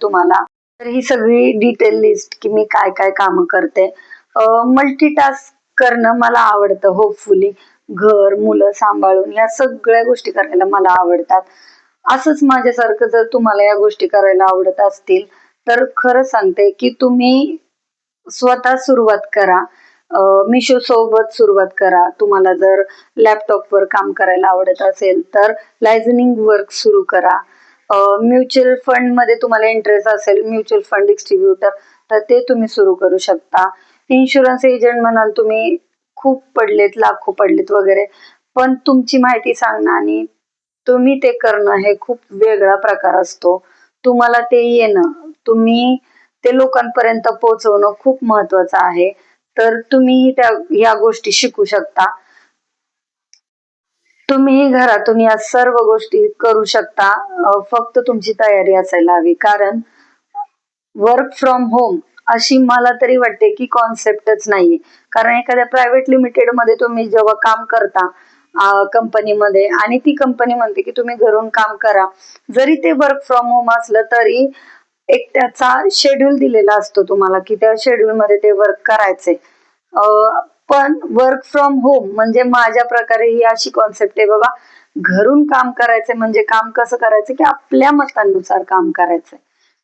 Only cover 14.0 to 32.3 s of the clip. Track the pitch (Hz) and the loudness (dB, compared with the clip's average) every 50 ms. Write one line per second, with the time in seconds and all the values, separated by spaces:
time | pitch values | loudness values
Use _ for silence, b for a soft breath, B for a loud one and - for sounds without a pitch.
14 | 190 175 - 202 196 196 190 185 190 190 190 185 185 185 185 202 202 196 196 - | -2 0 0 2 2 2 2 2 2 2 2 0 0 -2 0 0 0 -2 -2 -4
15 | _ - 185 190 202 - b b b b b b - 240 233 240 262 254 - - | _ -2 -2 -2 -2 -6 b b b b b b -4 -2 0 0 0 -2 -4 -2
16 | - 247 240 254 262 262 254 220 196 190 180 214 202 202 190 - 247 247 233 - | -2 0 0 0 0 0 -2 -2 -2 0 0 0 0 0 0 -2 -4 -4 -2 -2
17 | 262 247 247 247 247 254 262 269 294 - 330 320 _ _ _ _ _ _ _ _ | -2 0 0 0 2 2 2 0 0 -2 -6 -10 _ _ _ _ _ _ _ _
18 | _ _ _ _ _ - - - 254 247 247 247 254 254 262 262 262 277 262 247 | _ _ _ _ _ -20 -8 -2 0 0 0 0 0 -2 -2 0 0 0 2 2
19 | 226 220 208 202 - - - 214 196 190 180 180 240 - b b b b b b | 2 2 0 0 -2 -4 -2 0 2 2 2 0 0 -4 b b b b b b
20 | b b 349 196 190 196 190 196 196 226 240 254 233 - 254 247 240 - 247 226 | b b -2 0 2 4 4 4 2 2 0 0 2 2 0 0 0 0 0 0
21 | 226 226 220 220 220 220 - - 226 202 196 196 190 190 - - 196 185 180 175 | 0 2 0 0 0 -2 0 0 2 2 2 2 0 -2 -2 -2 0 2 2 2
22 | 175 180 - - 214 202 196 190 190 185 180 175 190 190 190 196 196 - B B | 2 0 -2 -2 -2 0 2 2 2 0 0 2 2 2 2 2 0 -4 B B
23 | B B B - 214 214 214 208 214 - 208 202 - - 202 196 196 190 - 202 | B B B 0 2 2 2 0 -2 -2 -4 -4 -2 -2 -2 -2 0 0 -2 -4
24 | 196 202 190 - 196 185 180 185 190 190 185 185 190 185 185 - 196 190 190 - | -4 -4 -4 -2 -2 0 0 2 2 2 0 0 0 -2 -2 -2 -2 -4 -2 -2
25 | 202 185 185 185 - _ - 208 208 214 220 - B B B B 226 214 226 226 | 0 0 0 -2 -2 _ 0 0 2 0 0 -4 B B B B 0 0 0 0
26 | 220 233 240 240 247 247 240 220 214 214 208 202 202 - - - - 214 208 196 | 0 0 0 2 2 0 0 0 2 2 2 0 0 -6 -8 -4 0 2 2 2
27 | 185 - - 180 180 180 185 196 - b b b b b b b b b 208 196 | 0 0 0 0 0 0 0 -2 -4 b b b b b b b b b 0 0
28 | 202 202 202 208 226 233 247 254 254 254 - 262 254 254 254 254 - 277 247 247 | 2 2 2 0 0 2 2 2 0 0 0 0 2 2 0 0 -2 -2 -2 0
29 | 247 247 247 247 240 233 233 226 247 233 226 220 220 220 220 220 208 208 208 202 | 0 0 0 0 0 0 0 -2 -2 -2 0 0 0 0 0 0 0 0 0 0
30 | 208 220 214 202 - 202 196 208 220 220 226 220 208 - 226 202 202 - 214 196 | 0 0 -2 -2 0 0 0 0 0 -2 -4 -6 -4 -2 -2 -4 -2 -2 -2 0
31 | 202 202 202 202 - - 202 185 190 196 185 190 - 202 - B B B B B | 2 0 0 0 -2 -2 -2 0 2 0 0 0 -2 -4 -4 B B B B B
32 | B B 220 214 214 - | B B -4 -2 0 0